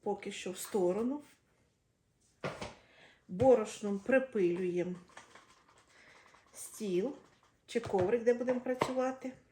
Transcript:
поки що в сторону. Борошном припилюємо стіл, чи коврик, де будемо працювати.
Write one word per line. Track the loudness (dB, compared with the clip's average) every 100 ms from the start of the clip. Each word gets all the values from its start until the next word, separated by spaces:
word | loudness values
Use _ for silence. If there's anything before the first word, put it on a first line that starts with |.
поки | -4 -4 -6
що | -8 -8
в | -8
сторону. | -4 2 2 2 0 -4 -8 _ _ _ _ _ _ _ _ _ _ _ -10 -10 -12 -14 _ -20 -20 _ _
Борошном | 2 6 6 4 -6 -4 -4
припилюємо | 2 2 2 0 0 0 -2 -2 -2 -6 -12 -20 -20 -20 -20 _ _ -20 _ -20 -20 -20 -20 -20 _
стіл, | -18 -18 -8 -2 0 0 -6 -16 _ _ _ _
чи | -4
коврик, | -2 2 2 2
де | 4
будемо | 2 2 -2
працювати. | -2 -2 0 0 -2 -2 -10 -12 _